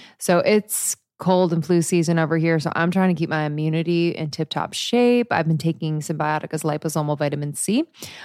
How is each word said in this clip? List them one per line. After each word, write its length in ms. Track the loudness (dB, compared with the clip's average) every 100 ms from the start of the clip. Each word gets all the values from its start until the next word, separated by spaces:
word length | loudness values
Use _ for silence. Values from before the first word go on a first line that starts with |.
| -20 _
So 200 | 0 2
it's 580 | 4 2 0 -4 -4 -6 _ _
cold 340 | 2 4 4
and 100 | 2
flu 200 | 2 2
season 360 | 4 2 2 2
over 200 | 2 2
here. 200 | 2 0
So 140 | 0
I'm 160 | -2 0
trying 240 | 2 2
to 40 | 2
keep 100 | 0
my 160 | -2
immunity 720 | -2 -2 -2 0 0 0 0 -2
in 140 | -6
tip-top 420 | -4 -6 -4 -6
shape. 540 | -6 -2 2 4 4 2
I've 160 | 0 2
been 120 | 0
taking 420 | 0 -2 -4 -4
Symbiotica's 600 | -4 -4 -2 -4 -4 -4
liposomal 560 | -2 -2 -4 -2 -2 -2
vitamin 340 | -2 -2 -6
C. 320 | -6 -2 0 -2 -8 -18 -16